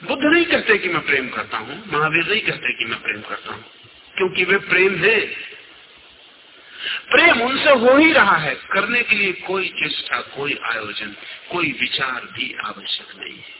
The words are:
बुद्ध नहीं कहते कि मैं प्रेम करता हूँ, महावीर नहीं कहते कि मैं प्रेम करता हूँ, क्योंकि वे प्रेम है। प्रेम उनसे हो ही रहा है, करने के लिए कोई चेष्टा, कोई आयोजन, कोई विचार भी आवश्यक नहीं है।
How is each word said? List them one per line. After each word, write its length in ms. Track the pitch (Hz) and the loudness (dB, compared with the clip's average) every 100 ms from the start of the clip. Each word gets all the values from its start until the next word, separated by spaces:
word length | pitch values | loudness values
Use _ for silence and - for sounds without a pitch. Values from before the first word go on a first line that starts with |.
बुद्ध 200 | - 269 294 | -4 0 4
नहीं 200 | 339 330 | 4 4
कहते 320 | 269 - 208 | 0 2 2
कि 120 | 180 | 2
मैं 160 | 165 - | -4 0
प्रेम 240 | 143 127 | -2 -2
करता 280 | 113 104 117 | -8 -6 -8
हूँ, 340 | 110 156 214 | -8 -12 -6
महावीर 340 | 147 156 160 170 | 0 0 0 0
नहीं 140 | 214 | -2
कहते 320 | - 156 127 | -2 -4 -4
कि 120 | 120 113 | -4 -6
मैं 160 | 110 | -6
प्रेम 200 | - 104 | -6 -8
करता 320 | 107 101 110 | -10 -12 -10
हूँ, 120 | 110 - - - - - - | -14 -16 -20 -20 -20 -12 -4
क्योंकि 260 | 185 170 | -2 0
वे 140 | 180 196 | 2 0
प्रेम 380 | 196 180 190 185 | 2 2 2 2
है। 240 | 190 226 - - - - - - - - - - - - - - - - - - - | 2 2 0 -8 -14 -18 -20 -20 -20 -20 -20 -20 -20 -20 -20 -20 -20 -12 -8 -8 0
प्रेम 300 | 254 330 262 | 4 6 4
उनसे 280 | 240 269 302 | 0 2 4
हो 280 | 269 240 269 | 6 8 8
ही 140 | 320 | 8
रहा 260 | 277 202 170 | 6 4 4
है, 180 | 151 127 | 0 -6
करने 480 | - 196 208 240 | -4 -2 0 -2
के 120 | 226 202 | 0 0
लिए 180 | 202 | 0
कोई 360 | 175 - 190 185 | -2 -4 -4 -4
चेष्टा, 520 | - 151 - - 123 | -4 -4 -4 -4 -6
कोई 380 | 117 - 143 131 117 | -6 -8 -6 -4 -4
आयोजन, 500 | 113 107 101 107 101 - - - | -6 -6 -10 -12 -14 -16 -18 -8
कोई 220 | 175 165 | -4 -4
विचार 540 | 120 127 - 135 127 104 | -2 -4 -2 -4 -4 -10
भी 300 | - 127 - - | -10 -10 -8 -10
आवश्यक 500 | - 95 - - 95 | -8 -8 -8 -8 -16
नहीं 200 | - 67 | -14 -14
है। 160 | - - | -18 -20